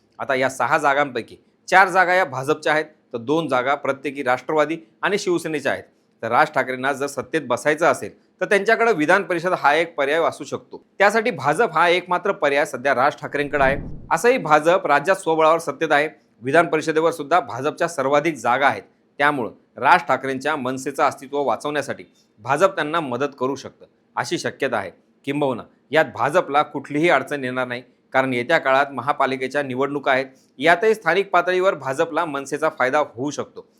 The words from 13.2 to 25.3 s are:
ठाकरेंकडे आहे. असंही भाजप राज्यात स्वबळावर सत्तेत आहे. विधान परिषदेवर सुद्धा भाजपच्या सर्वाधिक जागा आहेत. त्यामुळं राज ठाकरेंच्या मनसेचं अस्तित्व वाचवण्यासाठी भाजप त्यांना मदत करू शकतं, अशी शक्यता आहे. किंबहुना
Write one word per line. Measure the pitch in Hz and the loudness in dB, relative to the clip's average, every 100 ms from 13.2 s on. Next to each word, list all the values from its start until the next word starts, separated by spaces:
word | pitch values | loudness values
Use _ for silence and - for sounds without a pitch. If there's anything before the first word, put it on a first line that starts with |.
ठाकरेंकडे | 143 143 143 143 | -6 -4 -2 2
आहे. | 135 139 - - - | 2 2 -6 -12 -4
असंही | 160 240 262 | 0 2 2
भाजप | 156 151 156 185 165 | 4 4 4 2 4
राज्यात | 143 156 190 | 2 2 -2
स्वबळावर | 165 160 156 165 | 0 2 4 2
सत्तेत | 156 131 160 | 0 -4 0
आहे. | 147 156 - _ _ | 2 0 -4 _ _
विधान | 120 151 165 | 0 2 4
परिषदेवर | 156 156 156 160 | 2 0 0 0
सुद्धा | 151 143 175 | 0 0 0
भाजपच्या | 175 117 143 139 170 | 0 -6 -6 -4 -4
सर्वाधिक | 156 135 147 165 139 | -2 0 2 0 -2
जागा | 117 127 135 | 0 2 2
आहेत. | 107 - _ _ - | 0 -8 _ _ 0
त्यामुळं | 143 143 104 - _ 110 | 2 2 -4 -10 _ -2
राज | 131 175 | 4 4
ठाकरेंच्या | - 131 135 131 143 156 | 4 -2 -2 -4 -4 -4
मनसेचं | 127 131 143 147 | -4 -6 -6 0
अस्तित्व | 143 - 131 143 | 0 -2 -8 -4
वाचवण्यासाठी | 131 107 147 147 127 101 87 _ _ _ | -2 -2 -2 -4 -4 -8 -12 _ _ _
भाजप | 110 147 190 190 | -2 2 2 2
त्यांना | 147 165 | -2 -2
मदत | 143 120 143 131 | -2 -4 -4 -4
करू | 131 139 | -4 -4
शकतं, | 98 - - _ _ 110 | -10 -18 -20 _ _ -6
अशी | 127 170 | -4 -4
शक्यता | 123 - 135 117 | -4 -4 -4 -4
आहे. | 95 - _ _ | -6 -12 _ _
किंबहुना | - | -8